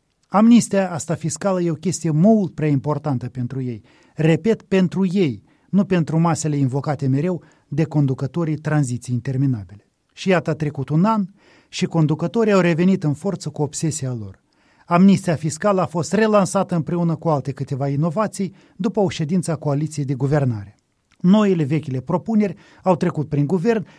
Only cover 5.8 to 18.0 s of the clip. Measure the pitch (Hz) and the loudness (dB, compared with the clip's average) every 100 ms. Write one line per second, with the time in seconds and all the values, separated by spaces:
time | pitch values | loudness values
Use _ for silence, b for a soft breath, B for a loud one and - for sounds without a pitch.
5.8 | 196 180 139 156 165 151 160 143 135 139 | 2 0 0 0 2 0 -2 0 0 -2
6.8 | 151 135 139 135 175 175 b b b 143 | -4 -2 0 0 0 -4 b b b -2
7.8 | 156 151 139 127 135 170 160 151 151 151 | 0 0 0 0 -4 -4 -4 -4 -2 0
8.8 | 127 123 - 123 139 131 139 117 92 101 | 0 -4 -4 -6 -4 -2 0 -2 -6 -18
9.8 | _ _ _ - 190 175 151 151 151 143 | _ _ _ -6 0 0 0 -4 -4 -6
10.8 | 131 156 208 220 185 b b b b - | -2 2 2 2 -2 b b b b -6
11.8 | 185 165 151 156 170 233 220 196 175 160 | -2 2 2 0 -2 0 2 4 4 2
12.8 | 180 185 151 139 202 175 151 151 147 - | 2 2 0 -2 -4 -6 -8 -4 -4 -2
13.8 | 160 143 131 123 98 - _ b b b | -4 -4 -6 -8 -10 -16 _ b b b
14.8 | - 170 196 185 - 151 160 - 208 190 | 0 6 6 6 2 -2 -4 -2 0 0
15.8 | 165 170 151 202 220 208 185 196 185 175 | 0 -4 -2 0 4 4 2 0 -2 -2
16.8 | 139 175 170 156 165 147 139 131 135 131 | -2 -2 -2 -2 0 -2 -2 -8 -6 -4
17.8 | 139 143 | -2 -2